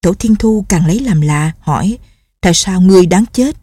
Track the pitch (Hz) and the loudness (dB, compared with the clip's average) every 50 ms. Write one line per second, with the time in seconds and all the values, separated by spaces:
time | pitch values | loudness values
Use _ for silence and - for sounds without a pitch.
0 | - - 190 - - 226 220 202 - 220 220 214 196 - 202 165 175 156 170 233 | 0 -2 -2 -2 0 -2 0 0 2 0 0 -2 -2 -2 -2 0 0 0 0 -2
1 | 277 254 190 151 151 147 147 147 151 160 160 _ - - 147 104 - 190 233 247 | -2 -2 0 0 0 0 -2 -2 -4 -4 -6 _ -8 -6 -4 -2 -2 -4 -6 -6
2 | - _ _ _ _ _ _ _ - 180 170 - - - 190 185 180 185 190 185 | -12 _ _ _ _ _ _ _ 0 0 0 0 -2 -4 -2 2 4 4 6 6
3 | 180 170 175 190 226 - _ - 247 277 320 - | 4 4 2 0 0 -2 _ -2 -2 -2 -4 -8